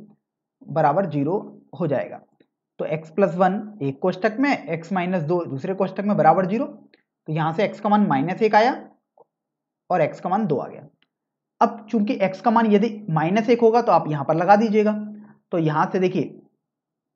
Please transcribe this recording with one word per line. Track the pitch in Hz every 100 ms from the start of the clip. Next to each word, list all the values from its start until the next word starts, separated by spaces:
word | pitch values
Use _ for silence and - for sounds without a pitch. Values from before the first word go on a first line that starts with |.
| - _ _ _ _ _
बराबर | - 147 147 160 190
ज़ीरो | 143 139 202 208 - _ -
हो | 170
जाएगा। | 123 87 64 _ _ _ _ _ -
तो | -
x | 156 -
plus | - 190
one | 175 185 208 - -
एक | 139 135
कोष्ठक | 185 - 220 214
में, | 277 247 -
x | 165 165
minus | 190 180 185
दो | 151 180 165
दूसरे | 135 185
कोष्ठक | 190 185 -
में | 202 185
बराबर | 156 170 185
ज़ीरो। | 151
तो | - - _ _ _ _ -
यहाँ | 156 156
से | 160
एक्स | 202 -
का | 208
मान | 208 190
माइनस | 135 156 185
एक | 214
आया | 208 240 302 - _ _ _ _ _ _ _ _ _ -
और | 175
एक्स | 147 -
का | 180
मान | 196 208
दो | 127
आ | 71
गया। | - - _ _ _ _ _ _ -
अब | 220 - -
चूंकि | 233 208 240
एक्स | 190 -
का | 240
मान | 220 226
यदि | 202 226 - -
माइनस | 160 165 208 220
एक | 240
होगा | 226 233
तो | 226
आप | 170 160
यहाँ | 147
पर | 139 160
लगा | 180 208
दीजिएगा। | 220 214 208 214 - - - _ _
तो | 175
यहाँ | 156 151 185
से | 190
देखिए | 185 180 120 - _ _ _ _ _ _ _